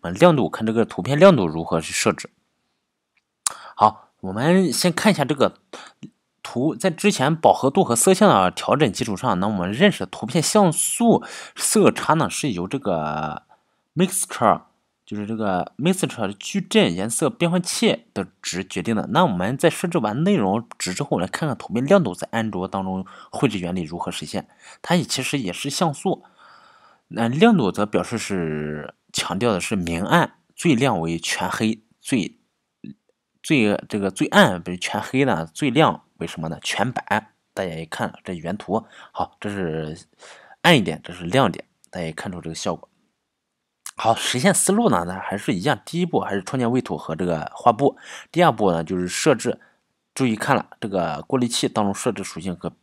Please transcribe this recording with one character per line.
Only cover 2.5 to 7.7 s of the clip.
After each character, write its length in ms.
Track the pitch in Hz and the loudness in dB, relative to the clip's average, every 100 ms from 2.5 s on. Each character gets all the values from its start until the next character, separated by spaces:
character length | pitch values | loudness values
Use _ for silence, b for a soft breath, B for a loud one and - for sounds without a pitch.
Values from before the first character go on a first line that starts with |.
| _ _ _ _ _ _ _ _ _ - B B B | _ _ _ _ _ _ _ _ _ -10 B B B
好， 360 | 107 - _ _ | 2 2 _ _
我 120 | 95 | -10
们 400 | 98 143 185 185 | -2 2 4 4
先 220 | 120 180 | 2 0
看 180 | 165 220 | 2 2
一 40 | 180 | 2
下 100 | 135 | 0
这 80 | |
个 260 | 139 107 - _ B B _ - _ _ _ | 2 2 0 _ B B _ -20 _ _ _
图， 320 | - - 139 135 | -10 -2 -2 0
在 160 | 190 | -4
之 200 | 165 208 | 0 0
前 240 | 202 131 160 | 2 2 4
饱 160 | - | 6
和 200 | 95 131 | 6 4